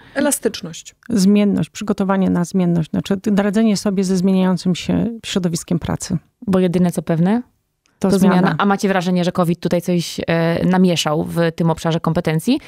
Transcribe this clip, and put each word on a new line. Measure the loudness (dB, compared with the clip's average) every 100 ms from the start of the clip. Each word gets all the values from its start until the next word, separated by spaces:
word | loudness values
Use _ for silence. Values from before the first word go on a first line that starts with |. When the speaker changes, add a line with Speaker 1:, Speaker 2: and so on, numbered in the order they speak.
| -8
Speaker 1:
Elastyczność. | -2 -2 0 -4 -4 -14 -16 -18 _ -2
Speaker 2:
Zmienność, | 2 4 4 2 0 -4
przygotowanie | -6 -6 -2 0 2 2
na | 0
zmienność, | 0 0 0 0 -2
znaczy | -4 -2 -2 0 0
radzenie | 0 2 0 0
sobie | -2 -2
ze | 0 0
zmieniającym | 2 2 2 0 -2
się | -2 -2 -2 -2 -6 -6
środowiskiem | -4 -2 -4 -4 -4
pracy. | -4 -6 -4 -6 _ -12 -2
Speaker 3:
Bo | 0
jedyne, | 2 2 0
co | 0
pewne, | -2 0 2 0 -4 _ _ _ _ -4
Speaker 2:
To | 0
Speaker 3:
to | 4
zmiana. | 4 4
Speaker 2:
zmiana. | 2 2
Speaker 3:
A | 0
macie | 2 0
wrażenie, | 0 0 0
że | 0
covid | 0 0 0
tutaj | 0 -2
coś, | 0 -2 -2 -6 -2
e, | 0 0 0 2
namieszał | 4 2 2 -2 -2
w | -2 -2 -2 0
tym | -2
obszarze | 0 -2 -2
kompetencji? | -2 -2 0 -2 0 -2